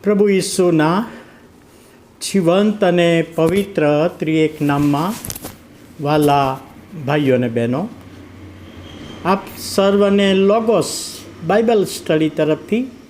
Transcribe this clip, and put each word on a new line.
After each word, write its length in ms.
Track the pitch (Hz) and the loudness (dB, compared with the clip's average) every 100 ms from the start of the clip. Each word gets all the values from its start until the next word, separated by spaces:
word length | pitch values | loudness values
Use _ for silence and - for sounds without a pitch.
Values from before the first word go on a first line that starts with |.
| 202 | 2
પ્રભુ 220 | 202 208 | 2 4
ઈસુના 760 | 190 185 - 180 160 151 185 240 - - - - - - - - - - - | 2 0 0 2 4 2 0 -2 -12 -20 -20 -20 -20 -20 -20 -20 -20 -20 -14
જીવંત 640 | - 196 165 185 214 214 | -4 0 2 4 2 2
અને 400 | 185 175 170 165 165 | 2 4 4 2 0
પવિત્ર 760 | - 165 190 196 - 151 147 170 175 | 0 0 0 -2 0 2 2 0 -2
ત્રિએક 440 | 160 160 156 156 | -2 0 0 0
નામમાં 520 | 147 143 147 143 175 233 - - - - - - - - | -2 2 2 0 -2 -6 -10 -12 -14 -18 -20 -20 -20 -8
વહાલા 560 | 143 151 147 143 135 135 - - - 170 131 | -2 2 4 2 0 -4 -12 -20 -18 -12 -4
ભાઈઓ 280 | 151 139 | 0 2
અને 140 | 127 123 | 2 0
બહેનો, 400 | 117 117 131 214 - - - - - - - - - - - - - | -2 -2 -4 -6 -12 -20 -20 -20 -20 -20 -20 -20 -20 -20 -18 -18 -8
આપ 140 | 165 196 - - | -2 -2 -4 -14
સર્વને 760 | - - 196 202 202 196 196 | -4 0 2 4 4 4 2
લોગોસ 840 | 190 196 220 226 202 - - - - - - 160 | 4 4 2 2 0 0 -6 -10 -16 -18 -12 0
બાઇબલ 380 | 202 226 220 | 0 2 2
સ્ટડી 440 | 185 - - 156 156 | 0 -6 -2 0 0
તરફથી 600 | 156 151 151 - 220 262 - | 0 0 -2 -2 -4 -4 -12